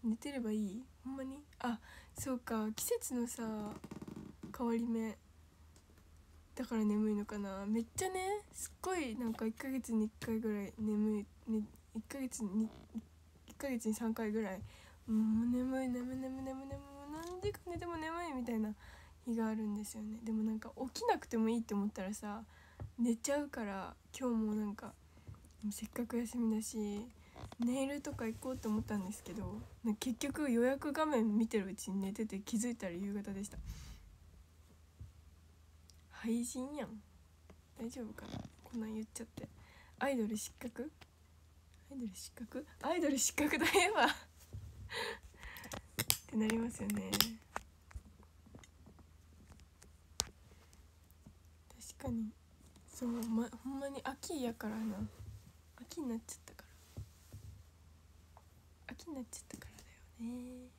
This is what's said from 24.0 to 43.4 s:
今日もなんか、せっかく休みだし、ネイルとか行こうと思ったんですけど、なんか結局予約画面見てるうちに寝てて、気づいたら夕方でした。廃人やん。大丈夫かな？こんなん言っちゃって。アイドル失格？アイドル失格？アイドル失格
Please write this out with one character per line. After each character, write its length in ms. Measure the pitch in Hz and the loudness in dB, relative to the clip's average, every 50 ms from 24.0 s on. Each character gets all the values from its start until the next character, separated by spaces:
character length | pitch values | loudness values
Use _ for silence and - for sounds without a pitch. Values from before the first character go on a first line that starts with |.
| - - - - | -18 -16 -10 -2
今 100 | 262 254 | 2 2
日 60 | 233 | 4
も 200 | 220 220 214 214 | 4 4 4 2
な 100 | 214 214 | 2 0
ん 100 | 208 202 | 0 -2
か、 180 | - - 208 - - - - - - - - - - - - - - - 214 | -6 -8 -12 -14 -14 -20 -20 -20 -20 -16 -14 -14 -14 -16 -20 -20 -6 -4 -4
せ 140 | 208 - - | -4 -2 -6
っ 40 | 220 | -6
か 140 | - - 240 | -4 -4 -4
く 120 | 226 - 233 | 0 0 -2
休 200 | 240 220 - 247 | -2 0 0 2
み 180 | 233 220 220 | 4 4 4
だ 60 | 214 220 | 2 0
し、 440 | - - 226 208 208 202 208 220 247 - - - - - - - - - - | -2 -2 -2 -2 0 -2 -4 -6 -8 -12 -18 -20 -20 -14 -12 -12 -12 -4 0
ネ 240 | 233 240 247 269 269 | 2 2 4 4 2
イ 40 | 269 | 0
ル 140 | 285 285 | 0 -2
と 120 | 277 302 277 | -4 -4 -4
か 120 | - 247 | -2 -2
行 120 | 220 220 220 | -2 -2 -2
こ 120 | - 262 | -4 -4
う 60 | 262 247 | -4 -2
と 120 | - 226 | 0 2
思 120 | 214 214 | 2 2
っ 20 | 220 | 2
た 140 | - 214 208 | 2 0 0
ん 80 | 185 | 0
で 60 | 185 | -2
す 120 | 208 - - | -4 -6 -6
け 100 | - 175 | -8 -6
ど、 280 | 214 196 - 208 220 233 - - - - | -4 -4 -4 -4 -6 -8 -10 -16 -4 0
な 80 | 226 | 0
ん 20 | 214 | 0
か 40 | - | 2
結 200 | - 262 233 - | 0 -2 0 0
局 320 | - 285 277 - 302 285 | 0 -2 0 2 2 4
予 120 | 233 233 233 | 6 8 8
約 280 | 254 269 277 - 302 | 6 6 4 2 0
画 140 | 277 311 311 | 2 4 4
面 320 | 311 302 240 220 226 208 214 | 6 6 6 6 6 6 6
見 100 | 226 220 | 4 6
て 120 | - 214 | 4 2
る 80 | 196 190 | 2 2
う 80 | 185 | -4
ち 160 | - - - | -6 -4 -2
に 80 | 190 196 | 0 0
寝 120 | 190 190 | 0 0
て 140 | 196 - 226 | 0 0 -2
て、 140 | 220 - 196 | -2 -2 -4
気 180 | 202 - - 220 | -4 0 0 2
づ 120 | 220 247 | 2 2
い 60 | 240 | 0
た 120 | 233 - 190 | -2 -2 -4
ら 60 | 170 | -2
夕 200 | 175 196 202 202 | -2 -2 -2 -2
方 200 | 208 202 208 196 | -2 -4 -4 -4
で 100 | 190 202 | -4 -6
し 60 | 208 | -6
た。 80 | - - - - - - - - - - - - - - - - - - - - - - - - - - - - - - - - - - - - - - - - - - - - - - - - - - - - | -8 -10 -8 -8 -8 -8 -8 -12 -14 -14 -16 -20 -20 -20 -20 -20 -20 -20 -20 -20 -20 -20 -20 -20 -20 -20 -20 -20 -18 -16 -16 -16 -16 -20 -20 -20 -20 -20 -20 -20 -20 -20 -20 -20 -20 -20 -20 -20 -20 -20 -20 -20
廃 340 | - - - 226 226 233 240 | -16 -6 0 2 2 2 2
人 320 | 240 - 262 254 269 294 | 0 -2 -4 -4 -4 -4
や 100 | 302 240 | -4 -6
ん。 160 | 156 226 214 202 - - - - - - - - - - - - - - - | -6 -6 -12 -14 -16 -20 -20 -20 -20 -20 -20 -20 -20 -20 -20 -20 -20 -12 -8
大 100 | 226 233 | -8 -8
丈 140 | 254 269 240 | -6 -6 -8
夫 100 | 214 214 | -8 -8
か 140 | - - 208 | -10 -10 -8
な？ 120 | - - - - - - - | -8 -8 -8 -10 -12 -16 -20
こ 140 | - - 240 | -8 -6 -4
ん 40 | |
な 60 | 220 220 | -4 -2
ん 60 | 220 | -2
言 100 | 220 220 | -4 -6
っ 40 | 220 | -6
ち 100 | - - | -8 -12
ゃ 20 | 233 | -12
っ 40 | 226 | -10
て。 200 | - - - - - - - - - - - - - - | -8 -10 -10 -10 -12 -16 -20 -20 -20 -20 -20 -20 -6 0
ア 100 | - 277 | 2 2
イ 80 | 277 247 | 4 4
ド 100 | 220 208 | 2 2
ル 100 | 226 214 | 2 -2
失 140 | - - - - | -4 -6 -10 -8
格？ 320 | - 247 - - 240 311 - - - - - - - - - - - - - - - - - - - - | -8 -8 -4 -4 -6 -6 -6 -14 -20 -20 -20 -20 -20 -20 -20 -20 -20 -20 -20 -20 -20 -20 -20 -20 -18 -12
ア 40 | 277 | -8
イ 40 | 269 | -6
ド 60 | 240 | -6
ル 100 | 214 185 | -6 -6
失 160 | - - - | -8 -12 -14
格？ 360 | - - 240 214 - 240 302 - - - | -10 -12 -12 -8 -6 -8 -8 -8 -12 -4
ア 120 | - 254 339 | 0 2 4
イ 60 | 359 | 6
ド 80 | 339 294 | 6 6
ル 80 | 277 262 | 6 6
失 180 | - - - | 4 4 4
格 220 | - | 4